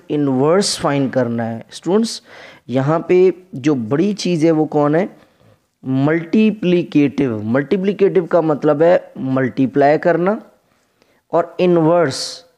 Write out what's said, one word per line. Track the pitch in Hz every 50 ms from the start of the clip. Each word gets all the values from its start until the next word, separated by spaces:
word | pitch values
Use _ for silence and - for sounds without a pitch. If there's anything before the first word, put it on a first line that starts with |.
| - -
इन्वर्स | 151 151 147 139 131 127 139 151 170 196 196 - - -
फाइंड | - 151 143 139 139 120 -
करना | 135 123 120 117 117 117
है। | 113 117 113 - -
स्टूडेंट्स, | - - - 160 185 220 233 226 - - - - - - - - - - _ -
यहाँ | 120 135 131 143 160 165 160
पे | - 180 180 185 190 180 - - _ -
जो | 135 120 151 151
बड़ी | 127 113 107 139 143 185 208 202
चीज़ | - - 180 175 156 151
है | 165
वो | 160 156 156
कौन | 143 - 151 147 147 151
है? | 165 190 - - - _ _ _ _ _ _ _ _ _ _ _ _ -
मल्टीप्लिकेटिव। | 131 131 135 139 147 160 170 165 165 - 220 220 220 214 214 - 180 175 175 160 - - 151 143 135 - - 143 127 113 107 104
मल्टीप्लिकेटिव | 110 117 139 147 151 208 196 185 202 190 190 196 190 160 190 170
का | 160 - 170
मतलब | 156 160 151 123 - 151 147 143 165
है | 170 180 - - - - -
मल्टीप्लाई | 135 131 131 131 131 120 - - 135 117 - 143 139 143 151
करना, | 151 - 175 165 160 175 190 214 - - - _ _ _ _ _ _ _ _ _ _ _ _ _ _ _ _ -
और | 170 170 170 - -
इन्वर्स | 180 180 175 165 160 156 170 175 165 135 - - - - - - - _ _